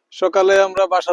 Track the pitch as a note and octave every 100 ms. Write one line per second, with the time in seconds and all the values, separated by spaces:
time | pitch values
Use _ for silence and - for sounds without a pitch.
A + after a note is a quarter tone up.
0 | _ - F#3 F#3+ F#3+ G3 G3 F#3+ F#3+ F#3
1 | F3+